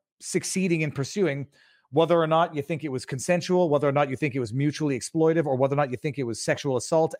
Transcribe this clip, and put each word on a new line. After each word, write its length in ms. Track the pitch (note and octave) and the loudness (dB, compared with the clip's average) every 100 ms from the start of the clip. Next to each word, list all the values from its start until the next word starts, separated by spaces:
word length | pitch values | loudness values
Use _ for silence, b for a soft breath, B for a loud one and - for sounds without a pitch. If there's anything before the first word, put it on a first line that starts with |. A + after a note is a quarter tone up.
| _ _ | _ _
succeeding 640 | - F#3 - G3 F#3 E3 | -6 -4 -2 -2 0 0
in 100 | D#3 | -2
pursuing. 540 | C#3 C3+ - F3 C#3 C#3 b b b b | -4 -4 -2 -2 -2 -8 b b b b
Whether 280 | C3+ D#3+ E3+ | 2 4 4
or 60 | D#3+ | 4
not 300 | D#3+ E3+ D#3 | 2 2 -2
you 80 | |
think 200 | - E3 | -6 -6
it 80 | D#3 | -6
was 140 | C3 - | -8 -6
consensual, 640 | C3+ - F3 - F3+ F3 | -6 0 0 2 2 4
whether 180 | C#3+ C#3+ | 4 2
or 40 | |
not 180 | C#3 C#3+ | 2 0
you 60 | C3 | 0
think 180 | D3+ | -2
it 60 | C3 | -2
was 120 | A#2+ | -4
mutually 460 | B2+ C#3+ C#3+ D3+ C3 | -2 -2 0 -2 -4
exploitive, 480 | - E3 D#3+ D#3+ D3+ | -4 2 4 4 2
or 100 | C3 | 2
whether 180 | C3+ | 2
or 40 | C#3 | 2
not 140 | C#3+ | -2
you 60 | B2 | -2
think 200 | D#3 C3+ | -6 -4
it 60 | |
was 200 | B2 A2 | -4 -4
sexual 320 | - D3 D3 B2+ | -2 -2 0 -2
assault 380 | - D#3+ D#3+ - | 0 2 2 0